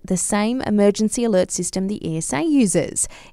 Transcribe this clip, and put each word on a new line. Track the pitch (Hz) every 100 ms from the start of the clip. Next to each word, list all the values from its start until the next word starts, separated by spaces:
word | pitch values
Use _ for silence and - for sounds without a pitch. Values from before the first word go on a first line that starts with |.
the | - 185
same | - 208 214 254
emergency | - 208 202 202 214 -
alert | 233 185 -
system | - 175 190 190
the | 208 -
E | 160
S | -
A | 269
uses. | 330 285 202 175 135 - - - -